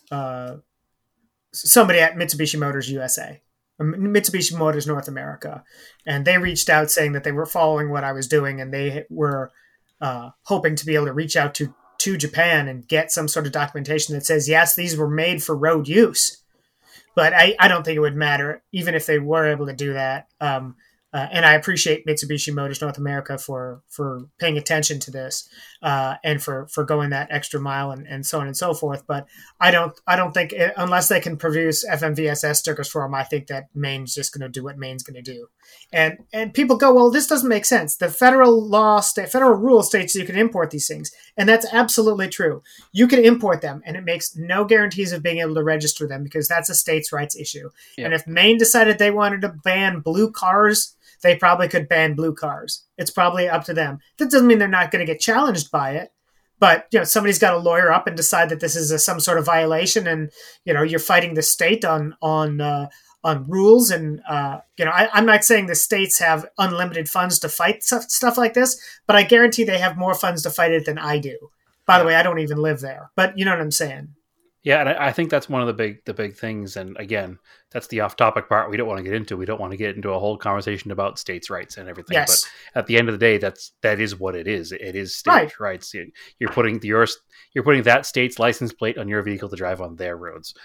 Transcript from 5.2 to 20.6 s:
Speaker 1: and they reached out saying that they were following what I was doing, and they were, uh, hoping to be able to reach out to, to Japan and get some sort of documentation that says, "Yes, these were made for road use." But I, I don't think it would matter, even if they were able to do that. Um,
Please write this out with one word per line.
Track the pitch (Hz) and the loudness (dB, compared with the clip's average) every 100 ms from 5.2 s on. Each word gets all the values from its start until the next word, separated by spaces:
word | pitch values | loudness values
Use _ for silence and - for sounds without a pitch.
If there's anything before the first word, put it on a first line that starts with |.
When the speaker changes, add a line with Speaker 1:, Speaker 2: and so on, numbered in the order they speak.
| 143 143 151 151 _ _ - _ - | -12 -14 -14 -16 _ _ -20 _ -8
Speaker 1:
and | 143 | -2
they | 143 180 | 2 2
reached | 180 165 - | 0 -2 2
out | 156 151 | 2 2
saying | 165 147 | 0 0
that | 143 | -2
they | 147 | -4
were | 143 160 | -4 -4
following | 175 160 151 147 | 0 2 0 -2
what | 143 | -4
I | 139 | -6
was | 135 131 | -6 -2
doing, | 151 139 135 | 0 0 -4
and | 131 | -8
they | 139 143 143 - | -6 -6 -6 -10
were, | 160 147 135 127 _ _ _ _ - | -4 -2 -2 -8 _ _ _ _ -10
uh, | 139 123 120 _ | -8 -8 -12 _
hoping | - 196 160 151 | -4 -2 0 -2
to | 147 | -2
be | |
able | 151 147 | 0 0
to | |
reach | 135 160 165 | -4 -2 0
out | 147 | 0
to, | - 143 - _ - | -2 -8 -10 _ -6
to | 196 190 | -4 -2
Japan | 147 - 170 156 139 | -2 0 2 2 0
and | 127 - | -6 -2
get | 156 160 | -2 0
some | - 151 | -2 -4
sort | 165 147 | -4 -4
of | |
documentation | 147 147 147 139 156 151 | -4 -6 -6 -4 -4 -4
that | 147 143 | -4 0
says, | 156 139 | 0 4
"Yes, | 160 170 | 4 4
these | - 175 156 | 2 -2 -2
were | 151 | -2
made | 151 170 170 | 0 -2 -2
for | 147 147 | -4 -2
road | 151 160 143 | 0 0 2
use." | 185 226 - - - _ _ _ _ _ - _ | 4 4 4 -2 -4 _ _ _ _ _ -20 _
But | - 160 | 2 4
I, | 175 180 214 | 6 4 6
I | 190 | 4
don't | 175 | 4
think | 160 156 | 0 0
it | |
would | 151 143 | 0 0
matter, | 147 143 143 156 _ | 0 0 -2 -8 _
even | 185 170 | -8 -2
if | 165 156 | -2 0
they | 151 | 0
were | 143 160 151 | 2 0 2
able | 151 139 | 0 -4
to | |
do | 131 143 | -6 -6
that. | 135 131 135 - - | -4 -4 -6 -10 -8
Um, | 147 135 | -4 -4